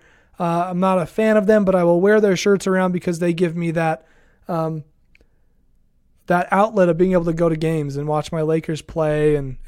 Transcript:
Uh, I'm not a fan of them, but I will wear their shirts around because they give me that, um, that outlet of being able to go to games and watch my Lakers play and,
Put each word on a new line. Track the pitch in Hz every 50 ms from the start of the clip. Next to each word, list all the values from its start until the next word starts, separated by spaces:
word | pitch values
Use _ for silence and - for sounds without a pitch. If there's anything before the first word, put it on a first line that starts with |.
| _ _ _ _ _ _ _ -
Uh, | 180 170 170 170 175 185
I'm | 180 175
not | 190 190 185 185
a | 160
fan | - - - 220 220 214
of | 214 202
them, | 196 220 214 202
but | 190 190
I | 185 175
will | 170 170 170
wear | 185 202 214 214
their | 208 202 185
shirts | 165 - 208 202 185 -
around | 196 185 185 185 185 180
because | 175 - 190 170 160
they | 175 175 170
give | 165 180 165 160
me | 175 170 170 160
that, | 170 165 160 160 - - _ _ _ _ _ _ _ _ -
um, | 180 165 160 160 160 156 147 - _ _ _ _ _ _ _ _ _ _ _ _ _ _ _ _ _ _ _ _ _ _ _ _ _ _ _
that | - 180 180 185 -
outlet | 190 190 208 220 226 202 180 175
of | 165
being | 160 180 190 185
able | 180 170
to | 170 160
go | 160 170 170
to | 160
games | 156 160 160 165 156 147 143 139
and | 143 147 151
watch | 151 151 147 - 170
my | 160
Lakers | 156 156 160 165 156 - 160 147
play | - - - 165 156 151 151 151 151 151 151
and, | 143 139 135 127 - -